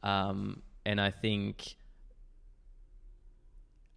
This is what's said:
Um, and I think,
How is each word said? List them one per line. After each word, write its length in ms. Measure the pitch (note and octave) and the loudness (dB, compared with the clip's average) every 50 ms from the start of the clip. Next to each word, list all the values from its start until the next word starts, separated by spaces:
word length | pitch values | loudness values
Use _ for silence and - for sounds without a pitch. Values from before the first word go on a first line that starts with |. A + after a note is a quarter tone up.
Um, 600 | - G2+ G2 G2 F#2+ G2+ G2 G2+ G2+ G2+ G2 - - - - - - | 0 2 4 4 4 2 0 0 -2 -4 -6 -8 -12 -18 -14 -4 0
and 140 | G#2 G#2 G2+ | 2 4 4
I 100 | G2+ G2 | 4 4
think, 680 | - - - A2 G#2+ G2+ G2+ G#2 G#2 - - - - - - - - - - - - - - - - - - - - - - - - - - - - - - - - - - - - - - - - - - - - - - - - | 4 2 2 2 4 2 2 0 -2 -6 -10 -12 -14 -16 -20 -20 -20 -20 -20 -20 -20 -20 -20 -20 -20 -20 -20 -20 -20 -20 -20 -20 -20 -20 -20 -20 -20 -20 -20 -20 -20 -20 -20 -20 -20 -20 -20 -20 -20 -20 -20 -20 -20 -20 -20 -6 0